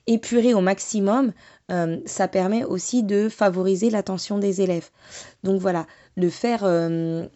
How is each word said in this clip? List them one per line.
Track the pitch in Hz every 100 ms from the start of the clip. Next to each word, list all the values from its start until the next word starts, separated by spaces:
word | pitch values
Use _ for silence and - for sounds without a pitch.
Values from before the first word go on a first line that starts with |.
Épurer | - 226 - 240 233
au | 220
maximum, | 185 196 - 214 196 240 262 - - - -
euh, | 175 165 165
ça | - - 185
permet | 190 185 226
aussi | 269 185 - 247
de | 208 202 214
favoriser | - 202 180 190 190 226
l'attention | 214 196 185 - 202
des | 202 185
élèves. | 185 170 - _ - - - -
Donc | 190 196
voilà, | 190 170 156 - _ -
le | 175
faire, | - 240 226
euh, | 202 170 165 165 165 165 165